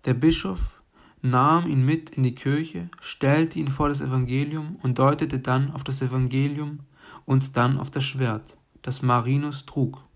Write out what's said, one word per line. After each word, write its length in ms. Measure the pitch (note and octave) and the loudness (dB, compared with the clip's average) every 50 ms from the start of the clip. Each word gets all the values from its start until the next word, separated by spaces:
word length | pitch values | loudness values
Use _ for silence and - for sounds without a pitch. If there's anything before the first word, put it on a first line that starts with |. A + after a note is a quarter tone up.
| _ | _
Der 80 | - C3 | 0 0
Bischof 640 | C3 C3 D#3+ D#3+ - - F#3+ F#3+ F3 - - - - _ _ _ _ _ - _ _ | 4 4 4 4 2 -2 -6 -4 -4 -4 -6 -6 -14 _ _ _ _ _ -20 _ _
nahm 460 | - C3 B2 B2+ C3 D3 D#3+ E3+ E3+ | -2 2 4 4 6 6 4 4 2
ihn 180 | E3+ D3 C3+ B2+ | 2 2 2 4
mit 240 | C3+ D#3 D#3+ D#3+ - | 2 2 0 -2 -8
in 120 | - - C3 | -2 0 0
die 100 | B2 A#2+ | 0 0
Kirche, 560 | - - C3+ C#3 D3+ D#3+ D#3+ - F3 - - - - | -2 -2 -2 0 0 -2 -4 -8 -10 -10 -10 -14 -16
stellte 600 | - - - _ - C3+ C#3+ D#3 D#3+ D#3+ - D#3+ | -16 -16 -6 _ 2 4 4 4 2 2 0 -4
ihn 80 | D#3 | -2
vor 220 | C#3 C3+ - D3+ C#3+ | -2 0 0 0 0
das 120 | C#3+ C#3 | 0 -2
Evangelium 760 | C#3 C3+ B2+ C3 B2+ A#2+ B2+ C3+ C#3+ D3 D#3 D#3 D3+ D3+ F#3 - | -2 -2 0 0 0 0 0 -2 -2 -2 -4 -6 -8 -8 -10 -4
und 160 | - B2+ A#2+ | -2 -2 2
deutete 420 | A#2+ C3 C3+ D3 D3 D#3+ - - C3 | 4 4 4 4 2 -2 -2 -2 -4
dann 320 | C3 B2+ B2+ C3 C#3 C#3 | -2 0 0 0 0 -2
auf 120 | - - - | -4 -8 -8
das 180 | - C3+ - | -8 -6 -4
Evangelium 760 | C3 B2 B2 C3 B2+ B2 B2+ C3 C#3 C#3+ C#3+ D3 D3+ D3 D3 D3 - _ _ _ - - - - _ | -4 -2 0 0 0 0 0 0 0 0 -2 -4 -6 -8 -8 -12 -16 _ _ _ -20 -20 -20 -18 _
und 300 | - C3+ C3 C3+ - - | 2 2 2 2 2 0
dann 200 | B2 A#2+ B2 C3+ | 2 2 2 2
auf 140 | C#3 C3+ C3+ | 0 -4 -6
das 120 | - C#3 C3+ | -4 -4 -4
Schwert, 540 | C3+ - C3+ C3 A#2 A2 G#2+ - - - _ _ _ _ - | -4 -2 -2 -2 -2 -2 -4 -8 -14 -20 _ _ _ _ -12
das 220 | - - C3+ - - | -8 -8 -6 -2 2
Marinus 600 | B2 B2 B2 A#2 B2 C3+ C#3+ D3 D3 C#3+ C#3 - | 2 2 2 2 2 0 0 0 -2 -8 -10 -14
trug. 380 | - - C#3+ C3 A2 - - - _ _ | -8 -2 -2 -2 -2 -2 -10 -20 _ _